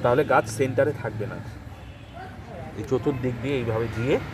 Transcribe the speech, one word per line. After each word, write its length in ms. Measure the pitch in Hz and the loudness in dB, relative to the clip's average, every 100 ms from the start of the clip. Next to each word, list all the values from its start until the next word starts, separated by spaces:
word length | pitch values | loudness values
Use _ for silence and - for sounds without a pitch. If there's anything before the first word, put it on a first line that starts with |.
তাহলে 180 | 127 123 147 | 6 6 6
গাছ 140 | 135 151 - | 6 4 0
সেন্টারে 360 | 135 131 139 143 | 2 4 2 2
থাকবে 240 | 117 107 98 | -4 -4 -6
না। 60 | 90 - - - - - - - - - - - - - - | -6 -10 -12 -14 -14 -14 -16 -16 -12 -12 -12 -12 -12 -10 -8
এই 60 | 107 | -2
চতুর্দিক 420 | 127 151 135 127 120 | 0 2 0 0 -2
দিয়ে 120 | 120 143 | -2 -2
এইভাবে 260 | 117 110 117 110 | 0 0 0 -2
দিয়ে 180 | 123 202 - | 2 2 2